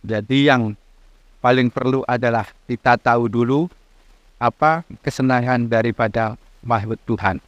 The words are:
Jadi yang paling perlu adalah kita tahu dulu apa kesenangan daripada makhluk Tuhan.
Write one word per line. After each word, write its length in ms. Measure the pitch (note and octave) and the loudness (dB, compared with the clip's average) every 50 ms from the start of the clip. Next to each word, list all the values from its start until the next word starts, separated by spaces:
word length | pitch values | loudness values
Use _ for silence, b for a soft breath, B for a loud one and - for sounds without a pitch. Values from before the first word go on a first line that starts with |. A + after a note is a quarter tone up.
Jadi 460 | - G#2 A2 G#2+ G#2 G#2+ C3 C#3 C#3 D3 | -6 -4 -6 -6 -2 0 2 4 4 4
yang 240 | C3+ B2 A#2 G#2+ G#2 _ _ _ _ _ _ - _ _ _ _ _ _ - | 4 4 2 -2 -6 _ _ _ _ _ _ -20 _ _ _ _ _ _ 2
paling 240 | B2 B2+ B2+ B2 B2 | 2 4 4 2 0
perlu 340 | - C3+ B2 B2+ C3 C3+ B2+ - | -2 -2 -2 0 -2 -2 -2 -2
adalah 400 | B2 A#2+ B2 A#2+ A#2 A2+ G2+ - - _ _ | -4 -2 0 0 0 0 -4 -6 -12 _ _
kita 320 | - B2 A2+ _ B2+ A#2+ A#2+ | -10 -10 -2 _ 2 2 2
tahu 300 | _ B2+ A#2+ A#2+ A#2+ A2 | _ 2 2 2 0 0
dulu 400 | G#2 A#2 A#2+ A#2+ C3 C#3+ E3 F3+ - _ _ _ _ _ _ _ - _ _ _ _ _ | 0 0 0 0 0 0 -2 -4 -8 _ _ _ _ _ _ _ -20 _ _ _ _ _
apa 420 | A#2+ A#2+ - _ D3+ D#3 D#3+ E3 E3 _ - - _ | -2 -2 0 _ 0 2 2 0 -4 _ -20 -8 _
kesenangan 640 | D3 - - C3 C3 B2+ B2 A#2+ B2 B2+ A#2+ A#2+ A2+ | -8 -4 -2 0 0 2 0 0 0 0 0 0 0
daripada 720 | A#2 A2+ A2+ A#2+ A#2 - A#2 A2 - A#2 A2+ A2 A2 - _ - _ _ - | 0 0 0 0 0 -2 -2 -2 0 -2 -4 -4 -6 -10 _ -20 _ _ -4
makhluk 340 | A#2+ A#2+ A2 G#2 A2 - - _ | -2 -2 -2 -2 -4 -8 -8 _
Tuhan. 320 | - A#2 G2+ F#2+ G2 F#2 - _ | -6 -6 -2 -2 -4 -4 -4 _